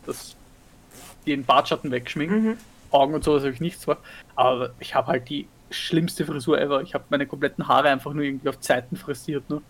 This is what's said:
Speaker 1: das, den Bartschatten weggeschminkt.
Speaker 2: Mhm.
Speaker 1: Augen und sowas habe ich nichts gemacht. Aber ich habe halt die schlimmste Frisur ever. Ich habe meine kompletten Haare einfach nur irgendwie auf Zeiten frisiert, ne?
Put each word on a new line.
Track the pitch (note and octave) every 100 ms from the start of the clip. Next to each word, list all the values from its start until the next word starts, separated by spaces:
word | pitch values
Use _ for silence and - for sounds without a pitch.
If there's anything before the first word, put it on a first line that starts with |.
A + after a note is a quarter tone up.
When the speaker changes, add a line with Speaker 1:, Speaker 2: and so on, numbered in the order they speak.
| -
Speaker 1:
das, | - - - - - - - - - - - -
den | C#3
Bartschatten | B2 C3 C#3 D3+ D3
weggeschminkt. | B2 B2 - D#3
Speaker 2:
Mhm. | G#3+ A3 A3+ - - -
Speaker 1:
Augen | C#3 C#3
und | D3+
sowas | D#3 D3
habe | C#3
ich | B2
nichts | E3 - -
gemacht. | D3 - - -
Aber | - B2+ B2+ B2 -
ich | -
habe | - B2
halt | F3 -
die | D3 - _ -
schlimmste | - - E3 F3 - D3+
Frisur | D3 C3 C#3+
ever. | C#3+ C#3
Ich | -
habe | D3 -
meine | C#3+ C#3
kompletten | C#3+ C#3+ - -
Haare | C3 D3
einfach | C3 D3
nur | D3
irgendwie | C#3+ C3+ C#3+
auf | B2+
Zeiten | - B2+ A#2+ F3+
frisiert, | - C3+ - C#3+ -
ne? | D3+ -